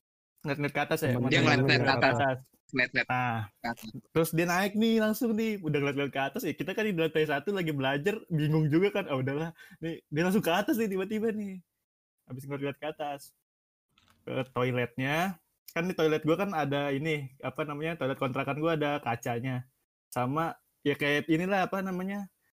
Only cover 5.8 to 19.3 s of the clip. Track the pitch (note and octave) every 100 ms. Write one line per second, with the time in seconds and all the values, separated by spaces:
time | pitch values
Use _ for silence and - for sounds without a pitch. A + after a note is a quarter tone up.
5.8 | C#3 C#3 C#3+ C#3 C3+ - E3+ C3 E3 G#3
6.8 | G#3+ E3 D#3+ D#3+ D#3 C#3+ G#3 G3 D#3+ C#3+
7.8 | C3 C#3+ F#3+ G#3+ - D#3 D3+ D#3 D3+ D#3+
8.8 | G3+ G3+ F#3 C3 C3 C#3+ E3 - - -
9.8 | E3 D#3+ - D3+ F3+ G3+ E3 F3+ D#4 A3+
10.8 | A3 F#3 G3 G#3+ A3+ G#3+ G3+ F#3 - _
11.8 | _ _ _ _ - C3 C#3 C#3 C#3+ C#3+
12.8 | D3+ D#3 D3 C#3+ - _ _ _ _ _
13.8 | _ _ _ _ - B2+ B2+ B2 B2+ B2
14.8 | A#2+ - C3 D#3+ F#3+ F3 _ _ - E3
15.8 | F3+ F3 D#3 D3+ D3 E3 G3+ D#3+ C#3 C#3+
16.8 | C#3+ C#3 D#3+ D3+ C3+ - B2+ - D3+ D3
17.8 | D#3+ E3 C3+ C3 C3 C3+ C#3 C#3+ E3 D#3+
18.8 | D3 D3 A#2 A#2 C3